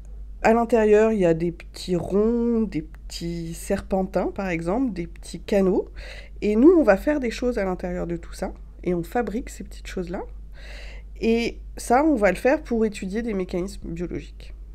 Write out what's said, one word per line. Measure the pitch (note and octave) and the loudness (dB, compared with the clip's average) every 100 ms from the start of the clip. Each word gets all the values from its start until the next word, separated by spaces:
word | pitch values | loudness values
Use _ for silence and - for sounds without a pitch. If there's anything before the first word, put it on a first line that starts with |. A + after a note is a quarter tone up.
| - - - - | -16 -14 -14 2
À | G#3+ | 4
l'intérieur, | A#3 A#3 A#3 G#3+ G#3 A3 | 6 6 4 8 8 6
il | A3 | 6
y | |
a | E3+ | 4
des | E3 F3 | 4 0
petits | D#3+ - - - | -4 -12 -10 -2
ronds, | F3 - G3 A3 A#3+ A#3 A3+ | -2 0 2 4 4 2 2
des | G#3+ D#3 | 0 -2
petits | - - - - E3+ E3+ E3 | -6 -12 -12 -8 -6 -6 -8
serpentins, | E3 - G3 - F#3+ F#3+ F3+ C#4+ | -8 -4 -4 0 -2 0 0 -2
par | F4+ F#3+ | -4 -4
exemple, | E3 E3+ G#3+ C4+ | -2 0 0 0
des | F3+ - | -4 -8
petits | - - E3+ | -12 -12 -12
canaux. | - G3+ F#3+ A#3+ - - - - - - | 0 4 4 2 -2 -8 -14 -14 -16 -4
Et | G#3 G#3+ | 0 8
nous, | D4 | 8
on | F4+ | 10
va | A3 F#3+ | 8 6
faire | D4+ D4+ | 4 0
des | A#3+ | -2
choses | - B3 A#3 | -2 -2 0
à | |
l'intérieur | F#3+ F3+ F3+ F3 E3+ | -2 -2 -4 -4 -4
de | E3+ | -6
tout | - | -8
ça. | - G3+ - - - | -8 -8 -8 -16 -8
Et | F3 | -2
on | F3 | -2
fabrique | E3 A#3+ G#3+ G#3 - | -2 -2 -2 -4 -6
ces | - | -12
petites | G3 - - | -14 -14 -10
choses-là. | F#3+ F3 F#3+ A#4+ - - - - - - - - - | -8 -6 -8 -10 -12 -14 -16 -14 -14 -14 -14 -14 -2
Et | A3+ A#3 A#3 - - - | 2 2 0 -6 -12 -6
ça, | - A#3+ | 2 4
on | D#4+ C4 | 4 4
va | G3 | 2
le | F#3 | 2
faire | B3 D4+ | 2 2
pour | - A#3 | 0 0
étudier | A3 G#3 F#3+ G#3 | 0 -2 -6 -4
des | A#3 | -4
mécanismes | G3 F#3 F3+ F#3+ - - | -4 -2 -4 -4 -8 -10
biologiques. | E3 F3 - - - - - - | -8 -6 -8 -10 -14 -16 -14 -16